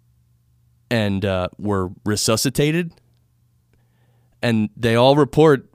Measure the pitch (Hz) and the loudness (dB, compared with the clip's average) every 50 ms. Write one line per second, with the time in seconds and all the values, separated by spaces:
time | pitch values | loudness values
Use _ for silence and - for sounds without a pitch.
0 | _ _ _ _ _ _ _ _ _ _ _ _ _ _ _ _ _ _ 123 113 | _ _ _ _ _ _ _ _ _ _ _ _ _ _ _ _ _ _ -4 -2
1 | 107 101 98 98 98 101 95 92 90 90 - - - 104 101 98 92 90 98 - | -2 -2 -2 -2 -2 -2 -2 -4 -4 -6 -8 -8 -6 -4 -2 -2 -4 -4 -8 -8
2 | _ 101 107 101 - - 113 110 - 139 123 - 147 151 156 170 180 165 - _ | _ -4 -4 -2 -2 -2 -2 -2 -2 -2 -2 -2 -2 0 -2 -2 -6 -6 -10 _
3 | _ _ _ _ _ _ _ _ _ _ _ _ _ _ _ _ _ _ _ _ | _ _ _ _ _ _ _ _ _ _ _ _ _ _ _ _ _ _ _ _
4 | _ _ _ _ _ _ _ _ - 120 117 110 107 104 - - 117 117 113 117 | _ _ _ _ _ _ _ _ -4 -2 0 0 0 -2 -4 -4 -2 0 2 4
5 | 123 135 139 147 147 127 - 151 156 160 143 131 - _ _ | 4 4 4 4 2 2 2 4 4 4 4 2 0 _ _